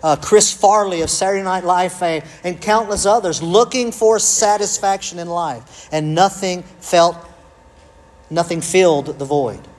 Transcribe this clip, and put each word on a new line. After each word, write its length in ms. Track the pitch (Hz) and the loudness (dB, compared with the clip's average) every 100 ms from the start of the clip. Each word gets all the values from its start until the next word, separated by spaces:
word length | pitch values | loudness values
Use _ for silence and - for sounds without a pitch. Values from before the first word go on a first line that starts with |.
uh, 140 | 160 | 0
Chris 380 | 147 - 208 196 | 0 4 4 4
Farley 480 | - 202 214 202 175 | 2 4 4 2 -2
of 100 | 160 | -4
Saturday 320 | - 190 196 | -2 -2 -2
Night 220 | 190 185 | -2 -4
Live 280 | 175 180 185 | 0 0 0
fame, 300 | 185 175 160 156 - | -2 -4 -4 -8 -12
and 160 | 180 180 | -10 -8
countless 440 | - 214 214 202 | 0 0 0 -2
others 380 | 196 226 185 160 | 2 2 0 -4
looking 480 | 165 185 240 262 240 | 0 2 2 0 -4
for 300 | 226 220 220 | 0 2 2
satisfaction 1000 | - - 214 208 202 - 196 196 - 175 | 0 0 2 0 -2 -4 -2 -2 -6 -12
in 100 | 170 | -8
life. 600 | 170 165 123 123 - - | -6 -6 -8 -14 -20 -8
And 240 | 156 151 | -4 -2
nothing 480 | 156 196 190 190 180 | 2 2 2 -6 -6
felt, 540 | 180 - - 175 170 170 - - - _ _ _ - - - _ - | -10 -18 0 4 4 2 -16 -20 -20 _ _ _ -20 -20 -20 _ -8
nothing 300 | 160 170 170 | -4 -2 -4
filled 580 | - 185 180 151 139 143 | 0 4 4 4 -2 -8
the 60 | |
void. 420 | 139 147 127 95 - | -2 -2 -2 -6 -16